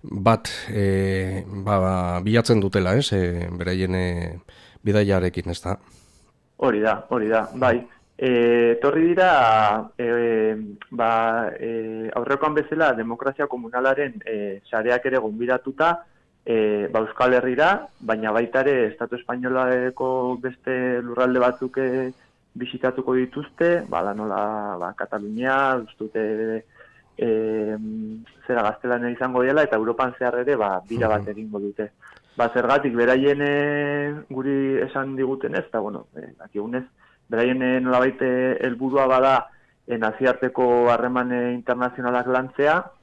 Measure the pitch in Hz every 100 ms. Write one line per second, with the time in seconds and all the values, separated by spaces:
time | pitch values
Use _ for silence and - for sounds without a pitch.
0 | - 101 101 113 - - - 107 98 95
1 | 95 95 92 95 90 98 98 98 92 92
2 | 90 87 98 117 113 113 98 101 90 110
3 | 139 101 90 87 87 87 87 92 92 92
4 | 90 87 85 87 - - - - 107 104
5 | 101 95 90 - 92 85 90 - - -
6 | _ _ _ _ _ _ 135 104 107 104
7 | - 123 107 113 107 127 127 120 120 -
8 | _ - 131 123 120 120 117 117 139 160
9 | 165 175 185 156 120 110 107 107 110 _
10 | 120 117 117 110 110 110 107 104 - 120
11 | 113 113 113 113 110 - 113 113 110 110
12 | 110 - 120 139 156 151 156 156 156 117
13 | 113 117 135 135 143 123 113 123 131 135
14 | 143 117 110 110 104 98 _ 113 113 123
15 | - 127 110 107 120 127 135 135 165 170
16 | - _ _ _ - 113 107 104 101 113
17 | 110 - 127 127 123 127 160 202 - _
18 | 110 110 110 110 117 131 135 135 110 107
19 | 117 123 - 127 127 127 127 127 127 127
20 | 131 131 123 123 127 127 - 127 127 123
21 | 120 120 127 127 123 127 131 131 131 131
22 | 127 127 _ _ _ - 123 127 131 127
23 | 127 127 127 151 147 - 170 175 - -
24 | 95 104 107 98 104 107 104 90 87 -
25 | - 104 104 110 127 135 135 127 110 -
26 | 107 113 110 110 110 110 - _ - _
27 | _ - 120 110 110 110 107 107 110 110
28 | 110 110 117 _ - 123 107 110 127 120
29 | 120 120 131 127 127 147 147 110 113 117
30 | 127 123 123 120 123 135 101 92 92 117
31 | 113 104 101 104 110 104 101 101 104 _
32 | - - _ - 117 123 123 139 139 117
33 | 120 131 139 143 143 143 147 147 147 143
34 | 143 147 - 131 131 135 135 135 131 135
35 | 135 135 131 135 - 95 90 117 104 90
36 | - 73 - - - 208 214 247 254 _
37 | _ _ _ 113 123 127 127 127 127 127
38 | 131 131 131 127 127 127 127 120 131 139
39 | 135 131 135 131 - - _ _ - 117
40 | 110 110 131 123 127 123 127 120 120 117
41 | 123 127 123 123 123 123 120 123 123 127
42 | 123 123 123 127 131 - 143 170 - _